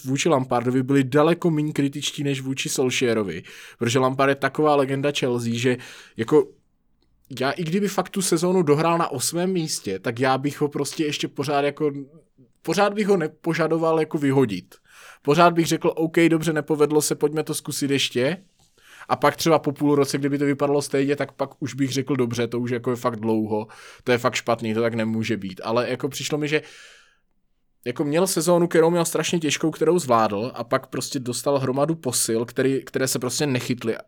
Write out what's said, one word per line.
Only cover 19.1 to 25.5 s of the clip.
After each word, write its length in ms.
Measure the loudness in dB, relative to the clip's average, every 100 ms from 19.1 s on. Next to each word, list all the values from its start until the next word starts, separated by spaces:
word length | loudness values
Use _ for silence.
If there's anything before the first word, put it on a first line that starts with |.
| 0
pak 200 | 2 2
třeba 240 | 2 2
po 120 | 2
půl 240 | 0 2 4
roce, 220 | 2 0
kdyby 200 | -2 0
to 80 | 0
vypadalo 360 | 0 0 0
stejně, 340 | 0 -2 0 -2
tak 160 | -4
pak 300 | -6 -10 -8
už 120 | -10
bych 180 | -4 -2
řekl, 240 | -2 -2 -2
„Dobře, 320 | -2 -2 -2
to 120 | -2
už 120 | -4
jako 180 | -4 -4
je 60 | -2
fakt 240 | -4 -2
dlouho, 480 | -2 0 0 -4 -6 -14 -20 -10
to 80 | -2
je 60 | 0
fakt 180 | 0 -2
špatný, 380 | -2 -2 0
to 80 | 0
tak 120 | 0
nemůže 440 | 0 -2 -2 -2 -4
být.“ 240 | -6